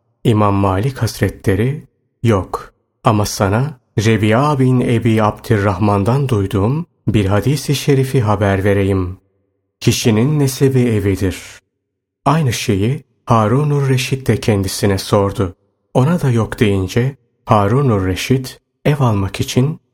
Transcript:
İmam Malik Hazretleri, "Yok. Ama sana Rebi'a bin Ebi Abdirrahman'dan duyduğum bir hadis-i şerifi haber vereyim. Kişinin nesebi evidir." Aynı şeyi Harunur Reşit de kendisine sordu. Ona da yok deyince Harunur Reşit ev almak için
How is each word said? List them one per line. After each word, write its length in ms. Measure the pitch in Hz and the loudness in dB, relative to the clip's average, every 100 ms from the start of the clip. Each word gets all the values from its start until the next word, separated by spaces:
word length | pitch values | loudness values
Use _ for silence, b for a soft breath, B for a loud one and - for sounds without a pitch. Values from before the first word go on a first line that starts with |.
| _ _ | _ _
İmam 300 | 120 107 104 | 0 2 2
Malik 440 | 98 98 95 131 - | 2 0 0 -2 -4
Hazretleri, 880 | 107 - 101 - 110 95 120 156 - _ _ _ | -6 -2 -4 -4 -2 0 -2 -4 -12 _ _ _
"Yok. 500 | 113 98 - - - _ _ _ | 0 0 -2 -10 -12 _ _ _
Ama 220 | 123 107 101 | 0 0 0
sana 540 | - 98 110 143 - _ - | 0 0 0 -2 -8 _ -2
Rebi'a 600 | 107 107 107 113 147 135 | 0 2 2 2 2 2
bin 220 | 127 127 | 2 2
Ebi 420 | 123 117 117 110 | 2 0 2 2
Abdirrahman'dan 1080 | 107 - - 107 101 95 104 101 98 139 131 | 0 -2 -2 0 0 0 0 2 2 0 0
duyduğum 560 | 107 95 98 107 151 - _ - | 0 0 0 0 -2 -6 _ -2
bir 180 | 107 95 | 0 2
hadis-i 500 | 104 127 151 - 135 | 0 0 -2 -2 -2
şerifi 460 | - 139 131 135 | 2 2 2 0
haber 420 | 107 98 101 95 | 0 0 0 0
vereyim. 540 | 101 98 98 95 90 92 _ _ _ _ _ - | 0 0 0 0 -2 -8 _ _ _ _ _ -4
Kişinin 600 | 123 - 131 107 135 151 | -2 0 2 2 2 0
nesebi 400 | 135 - 135 131 | 0 0 2 2
evidir." 580 | 120 107 98 92 110 - - - _ _ _ _ _ _ 139 | 2 0 0 0 -2 -4 -12 -20 _ _ _ _ _ _ -2
Aynı 280 | 156 135 | 0 0
şeyi 500 | - - 95 110 139 - _ - | -2 -2 0 0 -4 -10 _ 0
Harunur 640 | 113 107 131 147 143 135 | 2 2 0 0 0 0
Reşit 380 | 127 - 135 - | 0 -2 -4 -2
de 120 | 104 | -2
kendisine 580 | - 101 95 - 104 95 | 0 0 -2 -2 -2 -2
sordu. 580 | - 104 98 98 92 - _ _ _ | 0 0 0 -2 -6 -8 _ _ _
Ona 280 | 127 139 175 | 0 2 2
da 100 | 135 | 0
yok 280 | 117 107 - | 0 -2 0
deyince 560 | 107 98 92 120 131 - _ _ - | 0 0 -2 -2 -2 -6 _ _ 0
Harunur 600 | 107 101 127 139 101 92 | 2 2 2 2 0 0
Reşit 540 | 92 - 131 127 - _ _ 143 | -2 -2 -2 -2 -14 _ _ -2
ev 140 | 147 | 0
almak 400 | 123 101 98 - | 0 0 -2 -4
için 400 | - 123 139 165 _ | -2 0 0 -4 _